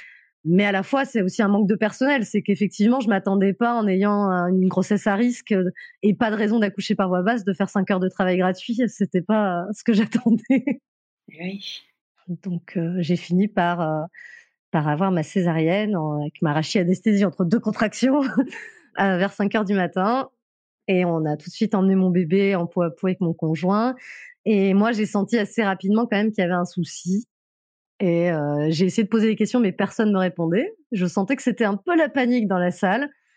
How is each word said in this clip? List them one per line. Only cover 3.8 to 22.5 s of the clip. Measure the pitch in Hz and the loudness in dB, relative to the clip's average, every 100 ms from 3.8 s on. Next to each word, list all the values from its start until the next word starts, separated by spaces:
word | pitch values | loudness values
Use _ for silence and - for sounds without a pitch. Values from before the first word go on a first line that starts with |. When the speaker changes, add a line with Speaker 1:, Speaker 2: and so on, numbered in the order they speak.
| 208 | 0
Speaker 1:
ayant | 190 208 202 196 180 180 | 2 2 2 2 0 2
une | 190 185 | 2 2
grossesse | 185 185 208 214 | 0 0 0 0
à | |
risque | 196 240 240 - 196 185 - - - | 0 0 -2 -2 -2 -2 -6 -18 -2
et | 208 | 0
pas | 175 220 | 2 0
de | 208 | 0
raison | 220 226 | 0 2
d'accoucher | 202 196 - 202 | 0 -2 -2 0
par | 190 | 0
voie | 180 | 0
basse, | 190 240 | 0 0
de | 190 | -2
faire | 190 196 | -2 0
cinq | 202 185 | 0 0
heures | 190 | 0
de | 185 | 0
travail | - 185 180 | 0 0 2
gratuit. | 185 185 - 220 240 | 0 -2 -4 -2 -2
C'était | - 196 180 | -2 -2 -2
pas | 170 214 202 175 185 | 0 0 0 -2 -6
ce | 208 | -6
que | - | 0
<laughs> | |
j'attendais. | 214 220 - 214 233 - 269 - - _ _ _ _ - 151 | 2 2 0 2 0 2 0 0 -6 _ _ _ _ -20 -12
Speaker 2:
Oui. | 185 196 - - _ _ _ _ - | -10 -10 -14 -18 _ _ _ _ -12
Speaker 1:
Donc, | 170 190 170 - 185 | -10 -8 -8 -6 -4
euh, | 165 185 | -4 -2
j'ai | 156 175 | 0 -2
fini | - 180 208 | 0 0 2
par, | 196 175 175 | 2 0 0
euh, | 156 156 165 - - - _ _ _ | -2 -2 -6 -12 -20 -20 _ _ _
par | 165 151 | -2 0
avoir | 147 190 | 0 0
ma | 175 | 0
césarienne | 151 196 175 160 160 196 214 180 | 0 0 0 2 2 0 -2 -2
en, | 156 147 | -2 -4
avec | 147 - | -6 -2
ma | 156 | -2
rachie | 151 151 202 | 0 0 0
anesthésie | 175 185 220 202 | 0 0 2 2
entre | 196 - | 0 0
deux | 175 233 | 0 0
contractions, | 214 - 214 - 262 285 | -2 -2 -2 0 0 2
<laughs> | 269 - - - - - _ - | 0 -2 -4 -6 -18 -20 _ -2
euh, | 196 175 | 0 2
vers | 196 | -2
cinq | - 202 | -2 -2
heures | 220 | 0
du | 196 | 0
matin. | 202 175 190 196 254 262 _ _ _ _ _ - | 0 0 -2 -2 -2 -4 _ _ _ _ _ -2
Et | 185 | 0
on | 175 165 | 2 0
a | 156 151 | -2 -4
tout | 180 | -8
de | |
suite | - 220 | -4 -2
emmené | 202 190 | 2 2
mon | 190 185 | 4 2
bébé | 175 160 196 196 | 2 2 2 2